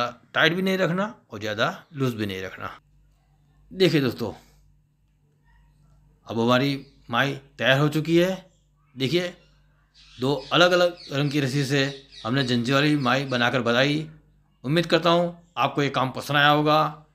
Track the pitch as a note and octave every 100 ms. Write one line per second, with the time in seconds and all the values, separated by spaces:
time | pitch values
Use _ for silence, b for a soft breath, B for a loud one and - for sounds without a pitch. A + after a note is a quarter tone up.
0 | A#2+ - _ B2+ D#3+ F3 F#3+ F#3+ E3+ F3+
1 | G#3+ - _ G#2+ G#2+ G#2 C#3+ G3 - C#3+
2 | C3 A2 G#2 F#2+ F#2 G2+ G2 - _ _
3 | _ _ _ _ _ _ _ F#3 F3 D3+
4 | B2+ - G#2 - - _ _ _ _ _
5 | _ _ _ _ _ _ _ _ _ _
6 | _ _ - A2 A#2 B2 C#3 C3+ - _
7 | - A#2+ C#3 C3+ - - A#2 C3+ D3 D3+
8 | D#3 E3+ F3+ F#3 - _ _ _ _ B2
9 | C3 E3+ F3+ F3+ _ _ _ _ _ _
10 | - - C3 C#3 - C3+ F3+ F3+ F3 E3+
11 | - C#3 C#3+ D3 C3+ C#3+ B2+ C#3 C#3 C3+
12 | - - A2 C3+ B2 B2 A#2 C#3 D3+ D3
13 | B2 C3 C3+ B2 A#2+ C3 A#2 A#2+ C#3 D3+
14 | D#3 - _ _ _ _ B2 E3+ E3 F3
15 | F3 E3+ F3 - _ A#2+ C3 D3+ C#3 C3+
16 | B2+ A#2+ B2 C#3+ D3 D3 D3+ D#3 D3+ -
17 | _